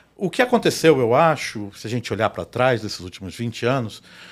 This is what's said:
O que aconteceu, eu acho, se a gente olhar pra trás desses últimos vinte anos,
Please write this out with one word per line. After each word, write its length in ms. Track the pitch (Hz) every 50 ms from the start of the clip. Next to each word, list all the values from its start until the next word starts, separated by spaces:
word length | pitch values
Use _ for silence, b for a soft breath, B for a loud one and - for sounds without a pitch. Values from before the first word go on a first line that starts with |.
| B B _
O 160 | - 208 170
que 100 | - -
aconteceu, 580 | 247 247 240 220 - 156 - - - 160 156 131
eu 140 | 120 110 120
acho, 580 | 143 170 160 151 - - - - 110 104 98 -
se 100 | - -
a 40 | 110
gente 220 | 120 120 117 -
olhar 200 | 110 98 110 98
pra 120 | - - 85
trás 380 | - - 113 127 131 123 104
desses 200 | 104 98 - -
últimos 340 | 90 92 - - 98 90 -
vinte 320 | - 120 117 110 - 120
anos, 340 | 117 135 135 113 104 - - B B B B B B